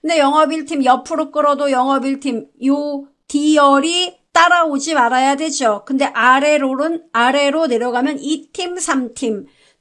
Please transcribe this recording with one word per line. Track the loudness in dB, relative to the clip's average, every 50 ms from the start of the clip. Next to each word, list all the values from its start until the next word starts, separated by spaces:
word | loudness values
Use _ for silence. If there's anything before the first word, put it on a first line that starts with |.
근데 | -2 -2 0 2
영업 | 2 2 4 2 2 2 0
일 | -6 -6
팀 | -6 -4 -2 2
옆으로 | 2 2 2 0 -6 -6 -6 -6 -4
끌어도 | -2 0 0 0 0 0 0 -2
영업 | 0 0 0 0 0 -2 -2
일 | -4 -6 -4
팀, | -4 -4 -4 -4 -8 _ _ _ -2
요 | 0 0 0 -2 -6 -6 -8 -10 _ _ _ _ _
D열이 | -4 -2 2 4 4 6 6 6 4 4 2 0 -2 -2 -2 -4 -6 _ _ _ _
따라오지 | 2 4 4 4 4 2 0 -2 -4 -4 -2 0
말아야 | 0 0 2 2 2 2 2 0
되죠. | 0 -4 -6 -6 -2 0 0 -2 -2 -4
근데 | -4 -2 -2 -2
아래로는, | -2 -2 0 2 4 4 4 4 2 2 2 0 -2 -2 -2 -2 -4 -4 -6 -8 _ _
아래로 | 0 0 2 2 2 0 0 0 0 0
내려가면 | 0 0 -2 -2 -2 -2 -2 -2 -2 -4 -4
이 | -4 -6 -6 -6 -8 _ _
팀, | -8 -8 -8 -6 -8
삼 | -4 -4 -2 -4 -4 -6 -10
팀. | -6 -6 -4 -4 -6 -8 -16 _ _ _ _ _ _